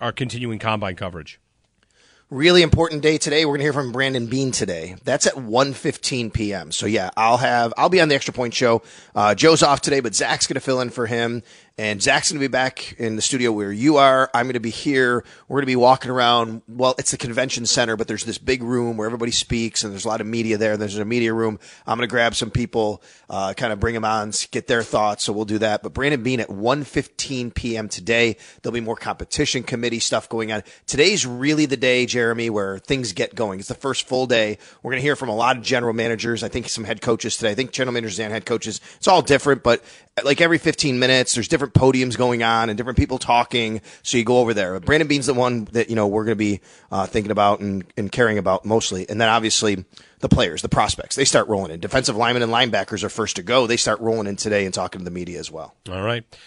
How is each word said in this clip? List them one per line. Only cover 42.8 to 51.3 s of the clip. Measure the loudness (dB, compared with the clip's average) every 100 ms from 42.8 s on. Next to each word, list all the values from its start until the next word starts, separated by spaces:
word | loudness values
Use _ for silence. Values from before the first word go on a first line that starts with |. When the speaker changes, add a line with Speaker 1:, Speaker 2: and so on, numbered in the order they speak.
| -2 0
Speaker 2:
people | 0 -2
talking. | 2 2 2 -2 -2 -6 -10 -12
So | -2 0
you |
go | 4 4
over | 4
there. | 2 -2 -2
But | 2
Brandon | 2 2
Beane's | 0 0
the |
one | 2 0 0 -2
that, | -2 0
you | 0
know, | 2
we're | 0
gonna | 0 0
be, | 0 -2 -6 -20 _
uh, | -4 -2
thinking | -2 -2
about | 2 2 2
and, | -2 -4 -6 -8
and | -4
caring | 2 2 2
about | 0 0
mostly. | 2 0 0 -4 -6
And | 0
then | 4
obviously | 4 2 2 0 0 -6 -20 -20 _
the | 2
players, | 4 4 -2
the | -2
prospects, | 0 0 -2 -6 0
they |
start | 2